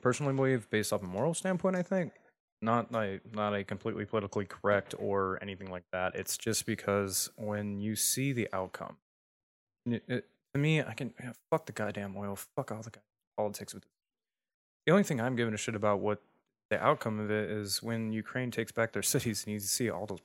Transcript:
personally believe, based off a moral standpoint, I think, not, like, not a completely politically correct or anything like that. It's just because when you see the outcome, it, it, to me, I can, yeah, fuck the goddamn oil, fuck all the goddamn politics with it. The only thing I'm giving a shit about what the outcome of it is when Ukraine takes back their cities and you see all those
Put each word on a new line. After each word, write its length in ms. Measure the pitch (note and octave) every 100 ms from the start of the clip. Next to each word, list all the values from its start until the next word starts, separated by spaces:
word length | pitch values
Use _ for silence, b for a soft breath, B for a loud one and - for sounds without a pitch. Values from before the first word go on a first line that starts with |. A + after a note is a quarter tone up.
personally 320 | B2+ B2 C#3+
believe, 340 | C3+ C3+ C3 -
based 240 | G#2+ G#2
off 100 | G2+
a 40 | F#2
moral 260 | F#2 C#3+
standpoint, 440 | E3 F#3 F#3 F#3+ F#3
I 60 |
think, 300 | F3 F#3+ D#3 - _ _ _ -
not, 300 | A2 A#2 A2
like, 300 | A#2 G2+ F#2+ -
not 200 | G#2+ G#2
a 80 | G2+
completely 420 | G2 G2+ A2+ G2
politically 420 | G#2 A2 G2 G#2+ G2+
correct 480 | - G2+ G2+ - -
or 400 | G#2 G2 F#2+ F#2+
anything 300 | G2+ F#2+ F#2+
like 140 | F2+ -
that. 240 | F#2 F#2 -
It's 200 | F#2+ -
just 300 | A2+ G#2+ -
because 640 | G#2+ - G2+ G2 F#2 - -
when 420 | G#2+ G#2 G#2 G2+
you 160 | G#2
see 380 | G#2+ - - C3+
the 160 | B2 G2+
outcome, 440 | F#2+ F#2 - - - _ _ _ _ _ _ _ _ -
it, 160 | A#2 -
it, 180 | B2 - _ _
to 40 | C#3
me, 220 | D3 D#3
I 120 | A#2+
can, 180 | A2+ B2+ -
yeah, 100 | B2 - -
fuck 140 | D#3+ -
the 60 |
goddamn 440 | G#2+ G#2+ G#2 G2+ G2
oil, 180 | G2+ G2 - -
fuck 160 | C3
all 60 | A2
the 80 | A2+
goddamn 120 | G#2+ _ _ _ -
politics 380 | G#2+ G2 -
with 100 | G2+
it. 40 | - _ _ _ _ _ _ _ _ _ -
The 60 |
only 120 | F#3
thing 160 | G3 C3+
I'm 160 | A#2+ A#2+
giving 180 | A#2
a 40 | G#2+
shit 160 | -
about 260 | A2 G#2 G2+
what 200 | G2+ G#2 _ _ _ _ -
the 120 | F#2
outcome 380 | G#2+ D3+ A#2 G#2+
of 100 | G#2
it 200 | G#2+ F#2+
is 320 | G#2+ G#2 -
when 280 | A2+ A2+ A2
Ukraine 380 | A2 G#2+ B2+ B2+
takes 220 | A2+ A2+
back 200 | - A2+
their 100 | G#2
cities 420 | - C3+ A#2 G#2
and 80 | -
you 80 | G#2+
see 300 | G2 - A#2+
all 160 | F#2 G#2
those 140 | F#2